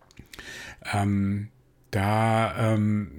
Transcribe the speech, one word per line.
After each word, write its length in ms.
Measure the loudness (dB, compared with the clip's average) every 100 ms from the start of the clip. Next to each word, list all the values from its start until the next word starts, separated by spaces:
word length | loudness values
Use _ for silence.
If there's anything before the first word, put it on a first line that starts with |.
| _ -20 -20 -20 -18 -16 -16 -16 -6
Ähm, 560 | -2 2 2 2 -2 -6 _ _ _ -6
da, 840 | 0 2 2 4 2 2 0 2
ähm, 360 | 2 2 0 -4